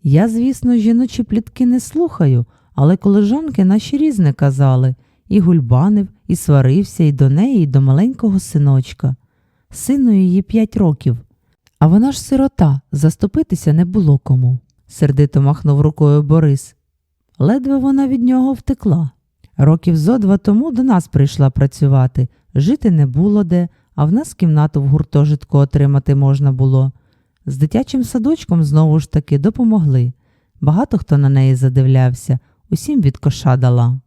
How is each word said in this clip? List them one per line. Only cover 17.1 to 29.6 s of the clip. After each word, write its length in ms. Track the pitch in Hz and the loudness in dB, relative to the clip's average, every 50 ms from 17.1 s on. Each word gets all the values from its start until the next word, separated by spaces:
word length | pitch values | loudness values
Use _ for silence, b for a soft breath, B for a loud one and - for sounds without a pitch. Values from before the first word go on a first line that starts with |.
| _ _ _ _ _ _ | _ _ _ _ _ _
"Ледве 380 | - 156 233 277 254 269 277 | -2 0 0 -2 -2 -2 -2
вона 300 | 269 254 277 269 269 277 | -2 0 0 0 0 0
від 160 | 262 262 247 233 | -2 -2 -2 0
нього 300 | 247 254 254 254 269 269 | 0 0 0 0 -2 -4
втекла. 560 | 226 - - 269 _ - 214 143 170 160 131 _ _ _ _ _ _ _ _ _ | -6 -6 -8 -8 _ -2 -2 0 0 -2 -4 _ _ _ _ _ _ _ _ _
Років 400 | - 139 143 160 160 - 180 165 | 0 2 2 2 2 0 -2 -2
зо 200 | 160 147 180 247 | 0 0 0 0
два 200 | 262 202 190 196 | 0 2 0 0
тому 340 | 196 196 - 202 220 277 330 | 0 _ 0 0 0 0 -2
до 120 | 262 226 254 | -2 -2 0
нас 240 | 262 226 180 160 | 0 0 0 -2
прийшла 420 | - - 139 139 143 - - 143 135 | -2 0 0 0 0 0 0 -2 0
працювати, 800 | - - 139 139 - - 156 139 135 135 127 127 _ - 127 - _ _ _ _ _ | 0 0 -2 -2 -2 -2 0 2 2 2 0 0 _ -4 -6 -6 _ _ _ _ _
жити 360 | 139 139 180 269 302 - 226 | -2 0 0 -2 0 0 0
не 140 | 175 156 143 | 2 2 0
було 380 | 135 123 143 175 208 208 208 202 | 0 0 0 0 2 2 0 0
де, 240 | 165 175 175 175 170 _ _ _ _ _ | 0 0 -2 -2 -4 _ _ _ _ _
а 100 | - 143 | -2 -2
в 60 | 151 | 0
нас 220 | 180 240 311 - - | 0 -2 -2 -4 -6
кімнату 480 | _ 185 165 151 151 151 151 - 151 | _ 0 2 2 2 0 0 -2 -2
в 60 | 139 | 0
гуртожитку 720 | 135 139 151 - _ - 143 147 147 151 139 - _ - | 0 0 0 -2 _ 0 0 2 2 0 -4 -4 _ 0
отримати 580 | 143 143 139 - - 143 139 139 139 - - 139 | 0 0 0 0 0 0 2 0 0 0 0 0
можна 360 | 139 139 135 139 135 143 139 | 0 2 0 0 0 0 -2
було. 400 | 131 127 131 135 131 131 131 135 - _ _ _ _ _ _ _ _ _ _ | 0 0 0 0 2 2 0 -2 -4 _ _ _ _ _ _ _ _ _ _
З 100 | 160 135 | -12 -4
дитячим 460 | 131 151 151 - 220 269 - - 262 247 | -4 -4 -2 0 -4 -4 -2 -4 -6 -6
садочком 600 | - - 254 214 277 320 - - - 180 170 160 | -4 -6 -4 -2 -2 -2 -4 -4 -2 -2 0 0
знову 360 | 143 143 156 160 156 151 160 | 0 2 2 2 2 0 0
ж 120 | 143 - | -2 -2
таки 260 | - 156 147 - 147 | -4 -6 -2 -2 -4
допомогли. 760 | 143 143 208 214 - | -2 -2 -2 -2 0